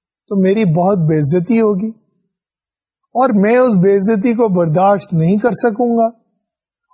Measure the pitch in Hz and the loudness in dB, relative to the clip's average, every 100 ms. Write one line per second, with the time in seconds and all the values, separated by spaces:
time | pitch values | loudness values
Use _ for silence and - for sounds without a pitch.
0 | _ _ _ 196 190 214 202 160 180 202 | _ _ _ -2 0 0 0 0 0 0
1 | 156 156 143 180 175 226 214 190 220 - | 0 0 0 -2 0 0 0 -2 -6 -10
2 | _ _ _ _ _ _ _ _ _ _ | _ _ _ _ _ _ _ _ _ _
3 | _ 233 262 190 202 247 254 196 190 202 | _ -2 0 2 2 2 2 2 2 2
4 | 196 220 240 226 226 175 165 156 196 202 | 0 0 0 0 0 0 0 0 2 0
5 | - 165 165 208 240 196 240 208 240 233 | -2 -2 0 0 -2 -2 -4 -2 -2 0
6 | 226 226 _ _ _ _ _ _ _ | -2 -6 _ _ _ _ _ _ _